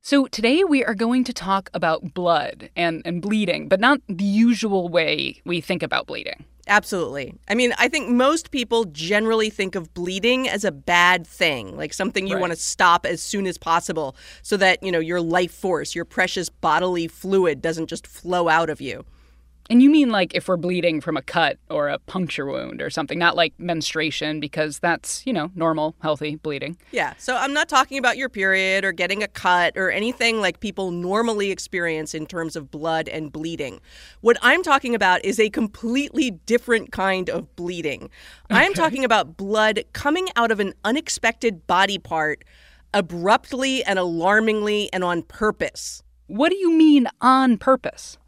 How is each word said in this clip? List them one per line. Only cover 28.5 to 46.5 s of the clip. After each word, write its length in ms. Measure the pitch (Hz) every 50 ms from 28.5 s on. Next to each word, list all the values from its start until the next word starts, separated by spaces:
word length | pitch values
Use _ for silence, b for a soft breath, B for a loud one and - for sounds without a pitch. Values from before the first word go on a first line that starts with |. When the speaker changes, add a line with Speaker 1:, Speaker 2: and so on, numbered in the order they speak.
| 190 190 190 190 190 196 190
Speaker 2:
or 100 | 196 180
getting 300 | 160 175 175 196 202 214
a 60 | 196
cut 480 | _ - - 190 180 175 175 165 -
or 140 | - 190 180
anything 500 | - 185 208 233 254 - 233 233 226 220
like 200 | 202 185 170 -
people 300 | - 208 190 - 196 185
normally 600 | 175 175 175 180 190 214 233 233 226 208 202 196
experience 640 | 190 175 - - - 180 175 170 160 156 156 156 -
in 100 | 160 156
terms 320 | 156 - 175 165 160 -
of 140 | 170 147 135
blood 400 | - 151 147 165 160 160 160 -
and 200 | - 160 156 147
bleeding. 520 | - 156 156 165 170 147 147 131 92 - B B B B B B B B B
What 160 | 220 233 -
I'm 220 | - 240 277 339 370
talking 320 | 320 285 277 - 254 240
about 280 | 226 196 185 185 180 -
is 160 | 196 190 196
a 120 | 220 214
completely 800 | 208 - 226 208 208 - - 233 233 269 285 - - - 302 254
different 600 | 196 160 _ - 226 240 - - 240 226 185 -
kind 380 | - - 190 190 190 185 185 175
of 260 | - 196 - - _
bleeding. 540 | - 175 175 180 170 156 156 135 104 - - B B B B B B B B
I'm 220 | 214 226 285 381
Speaker 1:
Okay. 100 | 403 349
Speaker 2:
talking 240 | 330 311 233 254 262
about 320 | 247 226 208 180 135 165
blood 480 | _ 196 196 208 214 214 214 214 214 - _ _
coming 360 | - - 285 294 359 370 370 -
out 160 | - 233 226
of 100 | 220 202
an 120 | 208 196 - _ _
unexpected 840 | 208 233 294 - - - - - 226 233 _ - 240 208 165 _
body 320 | _ 180 175 196 196 202 185
part 440 | - - 165 160 156 151 147 - - b b b b b b b b b -
abruptly 880 | 202 196 156 175 175 170 190 214 220 _ - - 247 262 269 262 262 214
and 140 | - 196 190
alarmingly 880 | 180 180 170 165 160 185 202 214 220 220 214 214 208 214 208 208 208 - -
and 100 | 185 185
on 200 | 175 175 170 160
purpose. 800 | _ - - 220 214 208 _ 175 139 - - - - - - _ _ _ _ _
Speaker 1:
What 220 | _ - 202 277
do 80 | 339